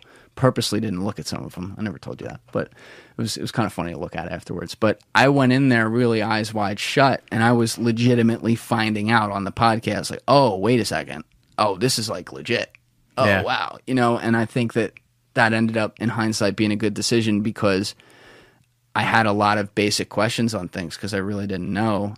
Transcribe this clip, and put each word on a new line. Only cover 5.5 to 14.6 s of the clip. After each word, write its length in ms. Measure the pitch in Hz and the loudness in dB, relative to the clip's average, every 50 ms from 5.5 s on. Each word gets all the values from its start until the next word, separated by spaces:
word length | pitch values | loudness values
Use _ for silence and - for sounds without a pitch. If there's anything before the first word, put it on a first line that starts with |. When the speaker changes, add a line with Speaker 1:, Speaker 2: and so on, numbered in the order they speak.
| 127 | 4
Speaker 1:
in 160 | 135 139 135 | 4 4 4
there 180 | 123 117 110 | 4 2 2
really 340 | 110 113 120 127 117 113 110 | 2 0 2 2 2 2 0
eyes 320 | 104 110 110 107 107 107 110 | 0 0 -2 -2 -2 -4 -4
wide 260 | 107 104 98 104 101 | -4 -4 -4 -4 -4
shut, 400 | - - - 147 135 135 113 - - - | -6 -2 2 4 4 4 2 0 -4 -4
and 120 | - 110 113 | 0 2 4
I 100 | 117 123 | 4 4
was 240 | 117 117 113 - | 4 2 0 0
legitimately 800 | - 117 120 113 113 120 123 123 120 113 113 113 78 - 110 117 | 0 0 0 2 4 4 4 4 6 4 2 2 0 0 0 0
finding 540 | 113 - - 117 113 110 110 107 104 104 110 | 0 -2 -2 -2 0 0 0 -2 -2 0 4
out 200 | 117 113 107 101 | 4 4 4 4
on 140 | 101 101 98 | 0 -4 -4
the 60 | 98 - | -4 0
podcast, 560 | - 120 113 110 107 - 113 104 95 85 - | 2 4 4 4 2 0 -2 -2 -2 -4 -6
like, 120 | - - - | -8 -4 0
"Oh, 300 | - 131 143 139 117 95 | 4 4 6 6 4 2
wait 220 | 95 95 113 127 120 | 0 2 2 2 2
a 40 | 98 | 2
second. 380 | - 87 78 73 69 67 76 80 _ _ _ _ _ _ | 0 -4 -6 -6 -8 -12 -14 -16 _ _ _ _ _ _
Oh, 200 | - 107 104 98 | 0 0 0 0
this 200 | 90 107 131 - - | 0 0 0 0 -2
is, 100 | 110 110 | -4 -4
like, 240 | 95 90 85 - 65 | -6 -8 -10 -12 -14
legit. 380 | 69 76 - 117 110 - - _ _ _ _ _ _ _ _ - | -10 -6 -4 -4 -4 -4 -6 _ _ _ _ _ _ _ _ -2
Oh, 80 | - 131 | 0 2
Speaker 2:
Yeah. 180 | 107 101 95 92 | 4 4 2 2
Speaker 1:
wow." 340 | - 127 110 90 - - - - | 0 -2 -4 -4 -6 -10 -10 -6
You 60 | - 131 | -4 0
know, 220 | 127 120 120 117 | 2 2 2 2
and 180 | 113 82 113 113 | 0 0 0 0
I 80 | 117 113 | 0 0
think 280 | 107 - 131 | -2 -2 -2